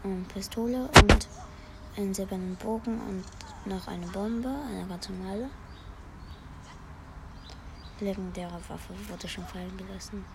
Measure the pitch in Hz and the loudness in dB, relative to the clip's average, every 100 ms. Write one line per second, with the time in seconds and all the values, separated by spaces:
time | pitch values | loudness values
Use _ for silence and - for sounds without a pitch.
0 | 196 190 185 196 190 - 233 254 254 226 | 0 0 -2 -6 -4 0 2 2 10 12
1 | 214 - - - - - - - - - | 12 10 8 -10 -12 -12 -14 -12 -10 0
2 | 196 190 196 190 185 185 220 220 226 226 | 0 2 0 -2 -2 -2 0 0 0 0
3 | - 190 185 - - - 202 190 185 180 | 0 -4 -6 -10 -10 -8 -4 -2 -2 -4
4 | 175 185 208 233 247 277 277 190 180 175 | -4 -2 0 0 0 -2 -2 -4 -4 -4
5 | - 185 185 202 262 - - - - - | -4 -4 -2 -2 -4 -6 -12 -12 -12 -12
6 | - - - - - - - - - - | -12 -12 -12 -12 -12 -12 -12 -14 -12 -12
7 | - - - - - - - - - - | -12 -12 -12 -12 -12 -12 -12 -12 -12 -2
8 | 202 190 185 180 175 175 - 160 - 185 | 0 0 -2 -4 -4 -6 -8 -10 -8 -10
9 | 208 175 175 - 180 185 180 190 190 190 | -8 -8 -6 -6 -6 -6 -6 -6 -8 -8
10 | - 202 185 | -6 -8 -8